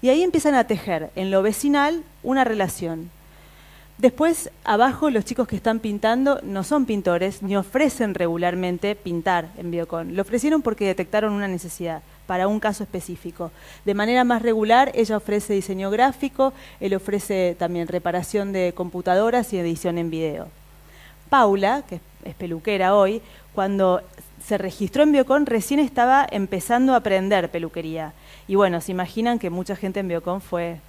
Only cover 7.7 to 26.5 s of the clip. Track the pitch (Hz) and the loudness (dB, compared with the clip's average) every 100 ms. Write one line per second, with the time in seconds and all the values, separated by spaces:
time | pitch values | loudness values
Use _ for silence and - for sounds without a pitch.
7.7 | 262 294 - 220 185 170 170 175 180 180 | 2 2 2 -2 0 -2 0 0 0 -2
8.7 | 180 202 208 - 170 165 175 165 185 175 | -2 -2 -4 -4 -4 0 0 -2 -10 -6
9.7 | 170 165 165 170 180 190 233 285 311 262 | -6 -4 -6 -6 -4 -2 0 2 0 0
10.7 | 220 202 185 180 214 214 202 202 180 175 | -2 -2 -2 -2 0 0 -2 -4 -6 -8
11.7 | - 170 160 - - - 185 190 208 214 | -10 -8 -8 -12 -20 -6 -2 0 0 -2
12.7 | 202 202 185 - 180 175 - 170 - - | -4 -8 -10 -10 -12 -12 -10 -12 -12 -20
13.7 | - - 202 208 247 247 240 233 220 214 | -8 -4 0 2 2 4 2 2 0 4
14.7 | 233 269 - 220 214 208 208 208 202 190 | 4 4 2 0 -2 -2 -4 0 -2 -2
15.7 | 190 196 208 262 254 277 - 269 269 - | -4 -2 2 2 0 -8 0 0 0 -20
16.7 | - 196 190 190 202 - 196 180 175 175 | -8 -4 -4 -2 -6 -2 0 0 0 -4
17.7 | 175 165 180 175 180 175 214 196 190 180 | -4 -4 -4 -2 -4 -2 -4 -2 -2 -2
18.7 | 170 180 180 180 185 220 247 233 190 170 | -2 -8 -6 0 2 4 2 -2 -4 -4
19.7 | 165 180 170 170 160 160 151 160 - - | -2 -4 -2 -4 -4 -6 -6 -12 -18 -20
20.7 | - - - - - - 277 220 196 196 | -20 -20 -20 -20 -20 0 4 6 4 2
21.7 | 269 277 175 - - - 151 180 165 185 | 0 -4 -14 -16 -18 -16 -12 -8 -6 -4
22.7 | 202 185 202 196 226 - - - - 190 | 0 4 6 4 2 -8 -20 -12 -4 -2
23.7 | 196 190 180 - - - - - 202 196 | 2 2 2 -2 -20 -20 -20 -6 -4 -4
24.7 | - 196 269 302 285 262 269 285 226 185 | -6 -4 2 4 6 4 2 2 0 0
25.7 | 285 277 - 240 269 269 202 196 | 0 0 2 4 4 4 -2 -4